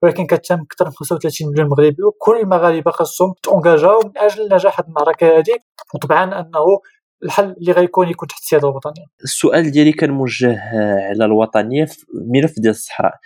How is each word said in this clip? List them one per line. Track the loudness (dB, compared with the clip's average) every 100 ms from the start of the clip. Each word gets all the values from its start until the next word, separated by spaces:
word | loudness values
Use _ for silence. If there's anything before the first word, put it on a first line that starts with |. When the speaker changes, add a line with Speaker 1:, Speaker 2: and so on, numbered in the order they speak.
Speaker 1:
ولكن | 0 0 0
كتهم | -2 -2 -4
اكثر | -4 -4 -4
من |
خمسة | -6 -8 -6
وثلاثين | -6 -6 -6
مليون | -2 0
مغربي، | 4 2 2
وكل | -2 0 0 0
المغاربه | 2 2 2 0 -2
خاصهم | -2 -4 -2 -2 -2
تونجاجاو | -2 2 4 4 4 4
من | 0 0
اجل | 0 0 0
نجاح | 2 2 -2
هذه | -6
المعركه | -2 -2 2 4 4
هذه. | 2 -2 _ -20 -16 -8
وطبعا | 0 0
انه | 0 -6 -6 -2 2 0 _ _ _ _
الحل | -6 -2 -2 -2
اللي | -2
غيكون | 2 2 0 -2
يكون | -4 -12
تحت | -12
السياده | -2 0 0
الوطنيه. | -4 -10 -16 -20 _
Speaker 2:
السؤال | -10 -2 0 0 0
ديالي | 2 2
كان | 2 -2
موجه، | -2 -4 -2 0
آه، | -2 -4 -2 0 -2 -2
على | -2 2
الوطنيه | 2 2 0 -2 -2 -4
في | -6 -16
الملف | -12 -2 0 0 0
ديال | -2
الصحراء. | -2 -8 -4 -4 -4